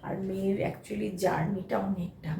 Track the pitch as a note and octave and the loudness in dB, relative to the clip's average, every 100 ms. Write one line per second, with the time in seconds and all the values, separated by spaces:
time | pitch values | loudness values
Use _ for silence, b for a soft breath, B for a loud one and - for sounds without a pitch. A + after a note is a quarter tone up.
0 | F3+ F#3+ F#3+ F#3+ G3 G3 - - - G#3 | -6 -4 -2 0 2 2 0 -2 -6 -2
1 | G#3+ F3 F3+ D#3+ E3 G3 - G#3+ G3 F3+ | -2 2 2 4 2 0 0 0 2 0
2 | F3 - D#3 | -2 -6 -4